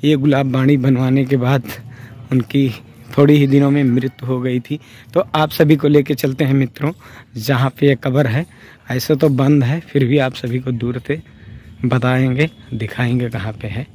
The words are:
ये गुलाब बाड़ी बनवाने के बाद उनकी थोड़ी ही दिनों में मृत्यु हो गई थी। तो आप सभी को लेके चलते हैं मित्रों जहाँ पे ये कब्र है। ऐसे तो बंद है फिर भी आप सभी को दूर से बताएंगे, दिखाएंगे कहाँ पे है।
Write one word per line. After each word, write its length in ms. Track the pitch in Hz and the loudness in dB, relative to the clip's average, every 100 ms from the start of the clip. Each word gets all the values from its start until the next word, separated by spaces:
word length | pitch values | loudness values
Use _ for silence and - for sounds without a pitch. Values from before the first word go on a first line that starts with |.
ये 120 | 147 151 | 2 2
गुलाब 360 | 139 139 139 | 2 2 0
बाड़ी 240 | 127 131 143 | 0 2 2
बनवाने 460 | 127 127 127 135 | 2 2 2 0
के 120 | 127 135 | 0 0
बाद 240 | 123 139 - - - - - - - | 0 0 -2 -14 -18 -20 -20 -20 -4
उनकी 380 | 131 117 143 135 107 - - - - | -2 0 0 -2 -2 -14 -20 -8 2
थोड़ी 200 | 143 147 | 6 6
ही 100 | 139 | 4
दिनों 240 | 139 139 | 4 2
में 140 | 143 | 2
मृत्यु 420 | 139 120 135 - 123 | 2 0 -2 -8 -6
हो 140 | 127 | -4
गई 200 | 127 127 | -2 -4
थी। 180 | 120 147 - - - | -6 -12 -12 -20 -6
तो 60 | 165 190 | -4 -2
आप 160 | 156 156 | -2 -2
सभी 260 | - 156 151 | 2 4 4
को 120 | 147 | 4
लेके 260 | 147 139 | 2 2
चलते 300 | 135 143 131 | -2 -2 -2
हैं 100 | 139 | 0
मित्रों 380 | 135 127 - 143 175 - - - 120 | 0 0 -2 -6 -6 -18 -20 -18 -12
जहाँ 320 | 110 131 135 | -2 0 0
पे 160 | - 143 | 0 0
ये 100 | 131 | 0
कब्र 300 | 139 131 131 | 0 0 0
है। 200 | 117 170 - - - - | 0 -6 -12 -20 -20 -8
ऐसे 260 | 123 - 151 | -8 -2 2
तो 120 | 156 | 2
बंद 340 | 131 139 147 | 2 2 2
है 160 | 120 160 | 2 -2
फिर 220 | - 143 | -4 -2
भी 140 | 123 147 | 0 0
आप 160 | 131 | 0
सभी 240 | 127 123 123 | -4 -6 -6
को 140 | 127 | -6
दूर 280 | 120 120 123 | -6 -4 -6
से 220 | - 151 - - - - - - | -6 -8 -8 -20 -20 -20 -20 -6
बताएंगे, 680 | 127 131 123 127 131 127 156 - - | -2 0 0 0 0 0 -2 -4 -12
दिखाएंगे 560 | 117 107 - 123 123 120 | -8 -8 -4 -2 -2 -4
कहाँ 220 | 110 101 | -6 -8
पे 160 | 104 107 | -8 -10
है। 180 | 98 147 | -10 -12